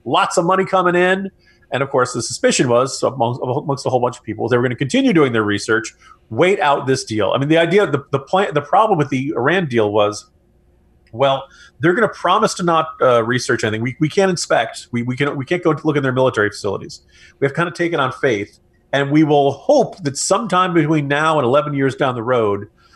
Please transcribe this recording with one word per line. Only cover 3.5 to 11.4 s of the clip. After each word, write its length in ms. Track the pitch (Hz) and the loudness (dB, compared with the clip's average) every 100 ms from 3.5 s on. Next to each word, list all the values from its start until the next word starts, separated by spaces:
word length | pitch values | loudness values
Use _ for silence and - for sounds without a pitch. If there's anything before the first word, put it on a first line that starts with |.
| 127 147 135 127 | -4 -2 -4 -2
a 40 | |
whole 100 | 127 | 0
bunch 180 | 123 - | 0 -4
of 60 | |
people, 240 | - 107 113 | -10 -6 0
they 80 | 123 | 0
were 80 | |
gonna 100 | 123 | 0
continue 380 | 120 135 254 269 | -2 -2 0 2
doing 200 | 170 135 | 4 2
their 120 | 117 | 2
research, 500 | 104 101 - 110 113 - - - - | 0 -2 0 -2 -2 -12 -20 -20 -10
wait 300 | 113 180 202 | 0 0 2
out 300 | 143 147 131 | 2 0 0
this 160 | 131 | -4
deal. 260 | - 107 95 | -4 -2 0
I 60 | 123 | 0
mean, 100 | 143 | 2
the 100 | 160 | 2
idea, 300 | 170 196 190 | 2 2 2
the, 160 | 139 - | -2 -2
the 80 | 139 | -6
plan, 360 | - 185 202 | -2 -2 0
the 60 | 147 | -2
problem 380 | 147 185 220 180 | 0 2 2 2
with 120 | 139 | 0
the 220 | 131 139 123 | -2 -4 -2
Iran 300 | 127 185 160 | 0 0 0
deal 260 | 120 104 | 0 2
was, 360 | 107 104 104 - _ _ _ _ _ _ _ _ | 2 0 -2 -12 _ _ _ _ _ _ _ _
well, 340 | 113 135 135 | -2 0 0